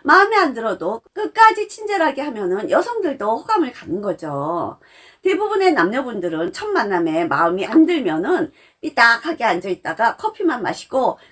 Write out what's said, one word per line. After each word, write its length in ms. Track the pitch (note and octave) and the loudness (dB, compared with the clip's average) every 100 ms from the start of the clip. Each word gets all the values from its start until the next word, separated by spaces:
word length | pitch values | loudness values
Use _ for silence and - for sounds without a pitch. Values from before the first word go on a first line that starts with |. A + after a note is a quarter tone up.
마음에 320 | C#4 F4+ G4+ A4 | 4 6 6 4
안 180 | E4 A#3 | 2 0
들어도 460 | A3+ F#3 E3 A4+ - | -4 -4 -4 -6 -8
끝까지 540 | - G#4 A4 A4 G#4+ G#4 | -8 -4 4 4 4 -4
친절하게 560 | - G#4 G4+ D#4 C#4 | -8 -4 0 0 0
하면은 480 | D4 C4 F#4 F#4+ F4 | -6 -4 -2 -2 0
여성들도 640 | - A#4 A#4 F4 C4+ G#3 A#3+ | 0 0 -2 -4 -2 -2 -2
호감을 340 | - G#4+ C4 | 0 0 0
갖는 280 | - - F#3+ | -4 -8 -6
거죠. 800 | G3+ E3 D#3 C#3+ D3 E3+ G#2+ - _ - - _ | -4 -6 -6 -4 -4 -4 -6 -10 _ -20 -20 _
대부분의 520 | F#4 F#4 G#4 G4+ F#4+ | 0 0 0 2 2
남녀분들은 800 | C#4 E3+ B3 B3+ G#3+ F3 D#3+ F3 | 4 2 0 -4 -6 -4 -4 -4
첫 160 | - G#4+ | -6 -4
만남에 560 | F#4 G#3 F3+ E3 D#3+ E3 | -2 0 0 0 0 -2
마음이 380 | D3 E3+ F#3 G3 | 0 0 0 2
안 180 | C4 D#4+ | 4 4
들면은 640 | E4+ G3+ D#3 G#3+ F4+ F3 - _ _ | 2 -2 -2 0 0 -2 -8 _ _
삐딱하게 600 | D#4 B3+ A#3 A#3 D#4 - | -6 4 4 4 -2 -4
앉아있다가 760 | A3+ F3 F#3+ F3 - D#3+ D3+ - | -2 -2 -4 -6 -6 -2 -2 0
커피만 460 | A4 A4 F4+ B3 | -6 -2 -2 -2
마시고 560 | F3+ - - C4 A3+ - - | -4 -6 -4 0 0 -2 -10